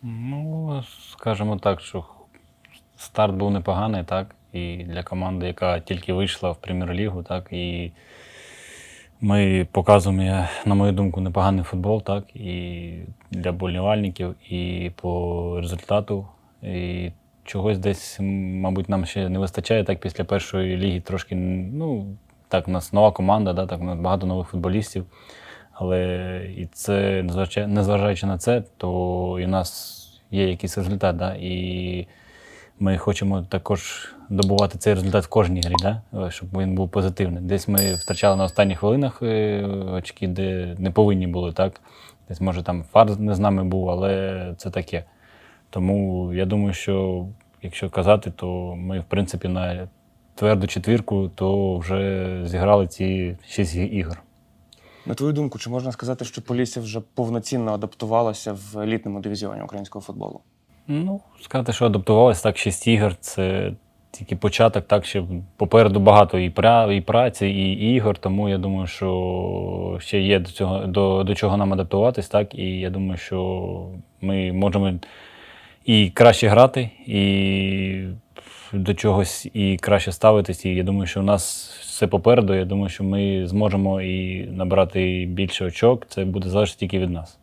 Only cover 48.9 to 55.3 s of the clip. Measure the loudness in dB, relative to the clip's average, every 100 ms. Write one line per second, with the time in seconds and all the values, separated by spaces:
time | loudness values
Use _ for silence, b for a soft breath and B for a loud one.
48.9 | -6 -2 -2 -2 -4 -4 -2 -4 -6 -10
49.9 | _ _ _ _ -2 2 4 2 -2 2
50.9 | 0 2 -2 -2 -2 0 0 0 -2 -2
51.9 | -2 -2 -2 -4 -6 -4 0 4 6 4
52.9 | -2 -2 -2 -4 -8 -12 -4 -2 0 -2
53.9 | -2 -4 -8 -14 _ _ _ _ _ B
54.9 | B -10 -4 -2